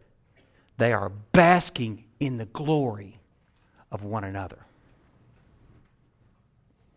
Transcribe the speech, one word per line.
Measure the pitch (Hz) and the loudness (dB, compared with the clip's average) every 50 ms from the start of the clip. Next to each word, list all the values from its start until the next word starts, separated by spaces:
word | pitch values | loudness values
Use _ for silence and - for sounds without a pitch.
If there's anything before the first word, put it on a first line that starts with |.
| _ _ _ _ _ _ _ _ _ _ _ _ _ _ _ - | _ _ _ _ _ _ _ _ _ _ _ _ _ _ _ 0
They | 113 120 117 | 2 2 2
are | 98 101 104 | 0 -2 -6
basking | 101 104 - - - 185 170 170 180 175 - - - - 120 110 107 - - - _ - | -8 -12 -4 2 6 6 8 8 6 4 2 -2 -6 -6 -6 -6 -6 -10 -14 -20 _ -4
in | 147 135 127 117 | -4 -4 -4 -4
the | 113 | -8
glory | 98 - - 147 147 156 151 135 120 104 101 98 95 - - _ _ _ _ _ _ _ _ _ _ _ _ _ _ | -8 -10 -6 -2 0 0 0 0 -2 -4 -8 -12 -18 -20 -20 _ _ _ _ _ _ _ _ _ _ _ _ _ _
of | - 104 | -12 -10
one | 101 101 107 107 98 | -8 -8 -6 -6 -6
another. | 95 98 98 95 90 - - - - _ _ _ _ _ _ _ _ _ _ _ _ _ _ _ _ _ _ - - - - - _ _ _ _ _ _ _ _ _ _ _ _ _ _ _ _ _ _ _ _ _ _ | -6 -8 -8 -10 -10 -14 -18 -20 -20 _ _ _ _ _ _ _ _ _ _ _ _ _ _ _ _ _ _ -20 -20 -20 -20 -20 _ _ _ _ _ _ _ _ _ _ _ _ _ _ _ _ _ _ _ _ _ _